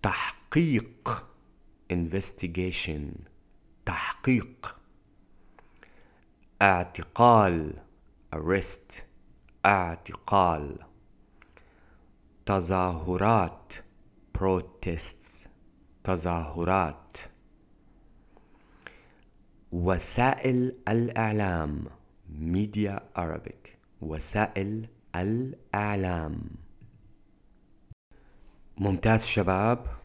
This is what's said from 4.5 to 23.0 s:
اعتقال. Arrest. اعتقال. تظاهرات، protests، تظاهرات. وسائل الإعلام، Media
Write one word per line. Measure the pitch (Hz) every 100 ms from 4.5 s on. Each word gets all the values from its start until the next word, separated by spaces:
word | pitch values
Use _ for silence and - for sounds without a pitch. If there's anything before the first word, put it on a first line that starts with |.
| - - - _ _ _ _ _ - - - - - - - - _ _ _ _ _
اعتقال. | 101 90 90 - - - 120 113 98 85 76 - - _ - _ -
Arrest. | 76 78 95 - - - - - - - - _ _ 95
اعتقال. | 101 87 82 - - - 101 90 78 71 - - - _ _ _ _ - - - _ - - _ _ _ _ -
تظاهرات، | 98 85 95 90 82 85 90 101 113 85 - - - - _ - _ _ -
protests، | 95 92 87 - - 82 - - - - - _ - _ _ _
تظاهرات. | - 90 85 85 76 80 85 95 82 71 - - - - _ _ _ _ _ _ - - _ - _ _ _ _ - - _ _ _ _ _ _ _
وسائل | 87 87 90 - - 127 - 131 123 127 127 -
الإعلام، | 113 117 113 110 107 98 85 78 73 - - - _ 85 76
Media | 80 90 104 104 101 98